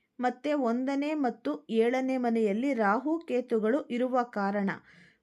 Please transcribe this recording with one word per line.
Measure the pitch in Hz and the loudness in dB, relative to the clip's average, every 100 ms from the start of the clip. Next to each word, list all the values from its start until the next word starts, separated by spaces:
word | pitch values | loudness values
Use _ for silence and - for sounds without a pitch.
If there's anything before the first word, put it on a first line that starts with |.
| _ - | _ -4
ಮತ್ತೆ | 247 247 294 | -4 -2 -2
ಒಂದನೇ | 294 240 240 262 277 294 | 0 0 0 -2 -2 -2
ಮತ್ತು | 302 254 240 277 294 - | 0 -2 -2 -6 -6 -2
ಏಳನೇ | 220 233 254 262 262 | 2 2 2 0 0
ಮನೆಯಲ್ಲಿ | 240 226 214 208 277 | 0 2 2 2 0
ರಾಹು | 240 202 220 269 330 | 2 2 2 0 -2
ಕೇತುಗಳು | - 247 254 226 214 285 | -2 -4 0 0 2 0
ಇರುವ | - 240 254 254 | 0 -2 0 0
ಕಾರಣ | 240 214 196 202 196 156 - - - _ | -2 -2 -2 0 -2 -4 -12 -20 -20 _